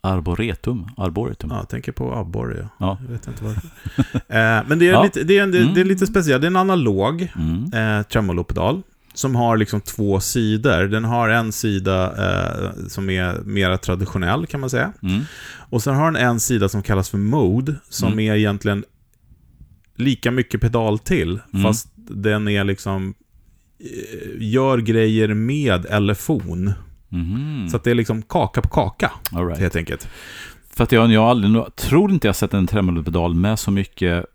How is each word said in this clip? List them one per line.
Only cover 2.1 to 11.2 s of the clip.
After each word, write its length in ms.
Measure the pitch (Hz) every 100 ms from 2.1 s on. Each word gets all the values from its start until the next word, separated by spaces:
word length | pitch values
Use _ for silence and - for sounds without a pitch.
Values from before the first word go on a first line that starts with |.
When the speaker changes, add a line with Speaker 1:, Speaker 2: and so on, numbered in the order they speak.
Speaker 2:
abborre, 440 | 123 90 - 60 -
ja. 80 | 104 _
Speaker 1:
Ja. 200 | 95 95 127
Speaker 2:
Jag 60 |
vet 140 | 117 -
inte 160 | 120
varför. 260 | 110 107 165 - - - 127 - -
Speaker 1:
<laughs> 0 |
Speaker 2:
Eh, 360 | 117 113 113 123
men 100 | 156
det 100 | 175
är 40 |
Speaker 1:
Ja. 100 | 185
Speaker 2:
lite, 220 | 190 -
det 140 | 160 196
är 40 |
en, 80 | 196
det, 80 | 180
det 60 |
är 60 | 175
Speaker 1:
Mm. 180 | 156 190
Speaker 2:
lite 180 | 190 190
speciellt. 360 | 202 160 131
Det 40 | 160
är 40 |
en 60 | 185
analog, 760 | 190 185 120 95 107 165 180 -
Speaker 1:
Mm. 640 | 80 85 143 113 110 107
Speaker 2:
eh, 40 | 104
tremolopedal 760 | 117 98 87 87 - 90 170 - _ _
som 200 | - 135
har 220 | 120 120 110
liksom 240 | 107 104
två 400 | - - 101 95
sidor. 640 | - 123 110 107 113 87 98
Den 180 | 110
har 240 | 113 120